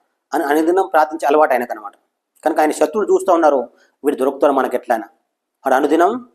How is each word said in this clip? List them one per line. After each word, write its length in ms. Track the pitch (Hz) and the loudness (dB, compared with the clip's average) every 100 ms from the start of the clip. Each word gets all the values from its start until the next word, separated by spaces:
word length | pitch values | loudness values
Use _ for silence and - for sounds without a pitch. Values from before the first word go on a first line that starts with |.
| _ _ _ | _ _ _
అని 100 | 151 | -6
అనుదినం 440 | 143 151 160 190 180 | 0 0 2 0 0
ప్రార్థించే 400 | 156 156 160 151 | 0 0 -2 0
అలవాటు 260 | 151 151 | 2 2
ఆయనకు 180 | 123 120 | 0 -4
అనమాట. 220 | 110 104 - _ _ _ _ | -10 -14 -20 _ _ _ _
కనుక 160 | 160 160 | -4 0
ఆయన 120 | 156 | 0
శత్రువులు 420 | - 151 - 170 | 0 -2 -2 0
చూస్తూ 200 | 185 190 | 0 2
ఉన్నారు, 360 | 170 160 135 120 _ _ _ | 2 2 2 -4 _ _ _
"వీడు 120 | 139 135 | -6 -2
దొరుకుతాడు 380 | 131 135 156 | -2 0 0
మనకి 220 | 135 123 120 | 2 -2 -4
ఎట్లయినా." 320 | - 113 101 _ _ _ _ _ 135 | -4 -4 -4 _ _ _ _ _ -2
వాడు 100 | 127 | 0
అనుదినం 540 | 143 165 180 247 - | 2 2 2 -2 -10